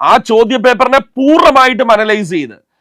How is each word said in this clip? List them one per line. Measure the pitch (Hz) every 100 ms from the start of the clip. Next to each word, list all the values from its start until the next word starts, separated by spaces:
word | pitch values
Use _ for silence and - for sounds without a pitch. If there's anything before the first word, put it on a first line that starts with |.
ആ | 143 233
ചോദ്യ | - 220 220 254
പേപ്പറിനെ | 254 240 254 269
പൂർണ്ണമായിട്ടും | - - 269 330 359 269 254 247 240
അനലൈസ് | 214 214 214 175
ചെയ്ത് | 175 127 98 _ _